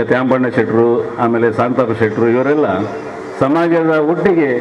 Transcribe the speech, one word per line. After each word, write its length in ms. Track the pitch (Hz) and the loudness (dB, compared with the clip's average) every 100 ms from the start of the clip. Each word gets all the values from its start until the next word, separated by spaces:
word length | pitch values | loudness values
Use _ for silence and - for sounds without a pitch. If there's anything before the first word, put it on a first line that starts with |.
| 113 | 0
ತ್ಯಾಂಬಣ್ಣ 360 | 123 131 131 127 113 | 0 2 0 0 0
ಶೆಟ್ಟರು, 300 | 107 113 117 120 - - | 0 2 2 2 -2 -2
ಆಮೇಲೆ 240 | 117 117 117 107 | 0 2 0 0
ಶಾಂತಪ್ಪ 360 | 120 123 117 110 | 0 0 -2 0
ಶೆಟ್ಟರು, 260 | 110 107 117 | -2 0 2
ಇವರೆಲ್ಲ 380 | 120 135 151 120 95 110 - - - - - | 2 2 0 0 -2 -4 -8 -12 -12 -8 -2
ಸಮಾಜದ 540 | 135 160 170 170 160 156 151 | 0 2 0 0 2 0 0
ಒಟ್ಟಿಗೆ 360 | 175 202 170 143 120 | 0 2 2 0 0